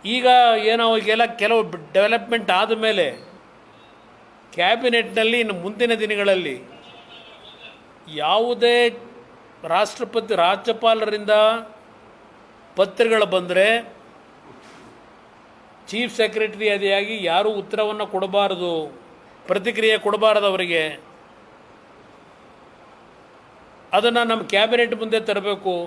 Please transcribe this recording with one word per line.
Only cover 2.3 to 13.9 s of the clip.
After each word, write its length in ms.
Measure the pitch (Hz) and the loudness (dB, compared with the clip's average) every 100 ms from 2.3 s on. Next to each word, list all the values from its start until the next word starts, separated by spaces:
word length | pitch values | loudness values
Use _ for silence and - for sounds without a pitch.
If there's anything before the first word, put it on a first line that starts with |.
| 233 196 185 | -4 0 0
ಆದ 120 | 220 220 | 0 -2
ಮೇಲೆ 220 | 220 202 147 117 - - - - - - - - - - - - - - | 0 0 -2 -4 -20 -20 -20 -20 -20 -20 -20 -20 -20 -20 -20 -20 -14 -2
ಕ್ಯಾಬಿನೆಟ್ನಲ್ಲಿ 840 | 175 233 254 233 208 202 220 240 | 0 2 2 0 0 -2 0 0
ಇನ್ನು 120 | 220 185 | -2 -4
ಮುಂದಿನ 280 | 180 202 240 220 | -8 -2 -2 0
ದಿನಗಳಲ್ಲಿ 540 | 214 208 202 190 160 127 - - - - - - - - - - - - - - - 151 | -2 0 2 2 -2 -10 -14 -20 -20 -20 -20 -20 -20 -20 -20 -20 -20 -20 -20 -20 -14 -4
ಯಾವುದೇ 540 | 151 202 240 240 240 240 240 233 - - - - - - 160 | 0 2 0 2 2 4 2 -2 -18 -20 -20 -20 -20 -18 -2
ರಾಷ್ಟ್ರಪತಿ, 600 | 175 208 - 196 233 202 190 170 | 0 0 -4 -4 -4 -2 2 2
ರಾಜ್ಯಪಾಲರಿಂದ 880 | 196 214 226 226 226 214 208 208 214 214 226 226 - - - - - - - - - - - | 2 -2 0 2 2 0 -4 2 4 4 2 -8 -20 -20 -20 -20 -20 -20 -20 -20 -20 -10 -2
ಪತ್ರಗಳು 480 | 185 - 226 226 202 185 | -2 2 2 4 2 0
ಬಂದರೆ 300 | 180 180 202 233 226 | 0 2 4 2 -4